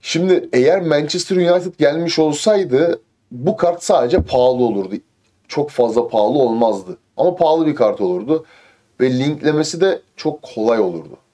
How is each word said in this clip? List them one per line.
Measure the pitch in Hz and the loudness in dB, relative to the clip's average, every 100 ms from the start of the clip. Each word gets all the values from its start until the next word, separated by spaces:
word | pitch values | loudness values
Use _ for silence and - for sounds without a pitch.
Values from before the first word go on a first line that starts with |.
Şimdi | - 165 185 180 - | -4 -2 2 0 2
eğer | 127 135 190 | 2 2 2
Manchester | 170 147 147 180 - 185 | 0 0 -2 -6 -2 0
United | 175 180 180 - | 2 2 0 0
gelmiş | 147 156 170 165 | 0 0 -2 0
olsaydı | 156 147 - 208 180 127 170 - _ _ _ | 0 0 0 2 2 2 2 -2 _ _ _
bu | 123 143 202 | -4 -4 0
kart | 175 175 | 0 -2
sadece | - 180 123 175 | 0 0 2 0
pahalı | - 131 127 123 | 0 2 2 2
olurdu. | 120 101 95 101 _ _ _ _ _ | 0 0 -6 -10 _ _ _ _ _
Çok | - - | -6 -4
fazla | - 117 113 120 | 0 0 2 0
pahalı | 113 107 143 | 0 2 2
olmazdı. | 123 113 113 98 90 87 _ - | 2 2 0 0 -8 -18 _ -2
Ama | - - | -2 2
pahalı | 160 160 156 | 2 2 0
bir | |
kart | 139 110 101 | 2 0 0
olurdu. | 95 90 113 160 240 _ _ _ _ _ | -2 -4 -2 -4 -4 _ _ _ _ _
Ve | 127 127 | -2 0
linklemesi | 139 151 151 151 151 170 | -2 -2 -2 0 -2 0
de | 190 - _ - | 0 0 _ -8
çok | 156 147 | -6 -6
kolay | - - 110 113 | -12 -2 0 2
olurdu. | 95 82 76 62 _ | 0 -2 -14 -20 _